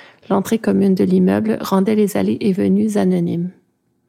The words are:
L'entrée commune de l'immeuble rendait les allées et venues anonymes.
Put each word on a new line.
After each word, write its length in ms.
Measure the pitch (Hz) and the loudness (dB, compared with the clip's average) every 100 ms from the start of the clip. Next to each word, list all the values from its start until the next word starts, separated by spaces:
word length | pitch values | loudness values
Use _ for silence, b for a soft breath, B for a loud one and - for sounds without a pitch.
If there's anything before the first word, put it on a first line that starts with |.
| B B - | B B -4
L'entrée 300 | 202 185 220 | -2 0 -2
commune 360 | 208 196 196 190 | 0 0 2 2
de 80 | |
l'immeuble 540 | 196 185 185 202 220 220 | 2 2 2 0 0 -4
rendait 340 | - 190 196 214 | -2 0 2 2
les 220 | 202 202 | 0 0
allées 200 | 196 214 | -2 -2
et 120 | 226 | -2
venues 440 | 185 202 190 220 202 | 0 0 0 0 0
anonymes. 540 | 190 185 170 175 180 - _ _ _ _ | 0 0 -2 -2 -6 -10 _ _ _ _